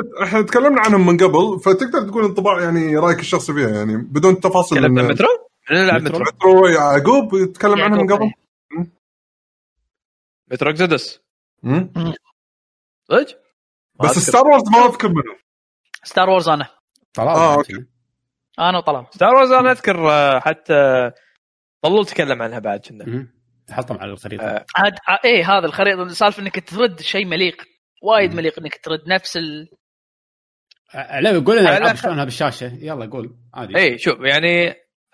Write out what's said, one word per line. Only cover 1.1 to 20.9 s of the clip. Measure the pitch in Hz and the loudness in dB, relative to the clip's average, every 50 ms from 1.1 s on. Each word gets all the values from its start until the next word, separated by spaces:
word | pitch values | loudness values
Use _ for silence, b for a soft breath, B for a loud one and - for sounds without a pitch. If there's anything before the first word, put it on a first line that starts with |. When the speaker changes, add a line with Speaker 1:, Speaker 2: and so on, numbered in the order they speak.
| 175 170 | 4 4
Speaker 1:
قبل، | 185 185 - 156 190 220 196 185 | 4 4 4 2 2 0 -2 -2
فتقدر | - 190 190 185 269 240 - 294 214 196 | 0 0 2 2 0 -2 -4 -4 -4 -4
تقول | 196 226 214 | -4 -2 -2
انطباع | 202 180 202 190 202 196 175 | -2 -2 -2 -2 0 0 0
يعني | 175 170 170 165 160 156 151 151 | 0 -2 -2 -2 -2 0 0 0
رأيك | 165 175 165 170 | 2 2 0 0
الشخصي | 170 - 185 165 - - 147 | -2 -4 -4 -4 -4 -4 -4
فيها | 147 135 110 | -2 -2 -2
يعني | 107 104 104 110 107 110 | -2 -2 -4 -4 -4 -6
بدون | 123 - 139 147 160 190 185 185 | -6 -6 -4 2 2 2 2 4
تفاصيل | - 190 185 185 175 - 170 147 | 0 0 0 0 0 0 0 0
Speaker 2:
تكلمنا | - 147 127 127 | 2 2 2 2
Speaker 1:
إن | 123 120 | 2 0
Speaker 2:
مترو؟ | 117 117 208 349 494 453 - _ _ _ - - | 0 2 2 2 2 0 -4 _ _ _ -6 -2
منو | 147 175 190 185 | 0 2 2 2
لعب | 170 165 | 2 0
Speaker 3:
مترو؟ | 160 147 151 170 | 0 -2 -4 -4
Speaker 2:
مترو؟ | - - - - 190 190 | -6 -6 -6 0 4 6
Speaker 1:
مترو | 185 185 185 180 | 6 8 6 6
يعقوب | 165 156 147 143 143 143 139 185 254 277 220 190 185 | 4 4 2 2 2 2 4 4 2 2 2 0 0
يتكلم | 196 185 180 - - - 208 208 208 | 0 -2 -2 -4 -2 0 0 2 2
عنهم | 196 208 214 202 | 2 2 2 2
Speaker 4:
يعقوب، | 196 190 | 2 2
Speaker 1:
قبل. | 202 208 220 | 0 0 0
Speaker 4:
إيه. | 214 - _ _ _ _ _ _ - 151 165 | -4 -6 _ _ _ _ _ _ -14 -10 -10
Speaker 1:
مم. | 175 170 _ _ _ _ _ _ _ _ _ _ _ _ _ _ _ _ _ _ _ _ _ _ _ _ _ _ _ _ _ _ _ - | -10 -10 _ _ _ _ _ _ _ _ _ _ _ _ _ _ _ _ _ _ _ _ _ _ _ _ _ _ _ _ _ _ _ -12
Speaker 2:
مترو | 127 127 147 147 | -6 -4 -2 -2
اكسيدوس. | 156 156 185 175 160 127 - - - _ _ _ _ _ _ _ _ _ - | 0 0 0 0 0 -2 -4 -8 -18 _ _ _ _ _ _ _ _ _ -4
Speaker 1:
مم. | 120 135 170 185 180 - | -2 -2 -2 -2 -4 -6
Speaker 4:
مم. | 170 165 165 156 - _ _ _ _ _ _ _ _ _ _ _ _ _ _ _ _ _ | -6 -6 -6 -8 -10 _ _ _ _ _ _ _ _ _ _ _ _ _ _ _ _ _
Speaker 2:
صدق؟ | - 160 226 285 - - _ _ _ _ _ _ _ _ _ _ _ _ - | 0 0 0 0 0 -8 _ _ _ _ _ _ _ _ _ _ _ _ -2
ما | - | 0
Speaker 1:
بس | 151 | 0
Speaker 2:
أذكر. | - 180 | 0 0
Speaker 1:
ستار | - - - 240 269 302 | 0 2 4 4 6 6
وورز | 294 269 220 208 | 4 4 4 4
ما | 220 240 247 | 4 4 4
أذكر | 247 240 - - 202 | 4 2 0 -2 -2
منه. | 170 156 135 - 101 - _ _ _ _ _ _ _ _ _ _ - - - | -2 -2 -4 -6 -10 -20 _ _ _ _ _ _ _ _ _ _ -20 -20 -14
Speaker 4:
ستار | - - 190 185 185 | -6 0 0 2 2
وورز | 190 185 165 165 | 2 2 2 2
أنا. | 156 147 139 - _ _ _ _ _ _ _ _ - | 0 -2 -2 -8 _ _ _ _ _ _ _ _ -6
Speaker 3:
طلال | - 113 143 | -4 -2 0
Speaker 1:
آه، | 165 160 165 160 | 2 2 4 4
Speaker 3:
بعد | 147 147 | 4 2
Speaker 1:
أوكي. | 143 - 95 | 0 -2 -8
Speaker 3:
كذا. | 98 127 _ _ _ _ _ _ _ _ _ _ _ _ _ - - | -16 -16 _ _ _ _ _ _ _ _ _ _ _ _ _ -8 -2
Speaker 4:
أنا | 165 175 180 180 | -2 0 0 0
وطلال. | 165 - 147 131 123 _ | -2 -2 -4 -4 -6 _
Speaker 2:
ستار | - - 180 214 254 | -2 0 2 4 6
وورز | 269 269 254 | 6 6 4
أنا | 254 254 247 254 | 4 2 2 2
أذكر، | 254 - - 220 190 175 160 156 | 0 0 -2 -4 -2 0 0 2
آه، | 151 147 143 139 135 127 | 2 4 2 2 2 0
حتى | - 160 156 - _ - 160 143 143 135 | 0 -4 -6 -6 _ 0 2 2 4 4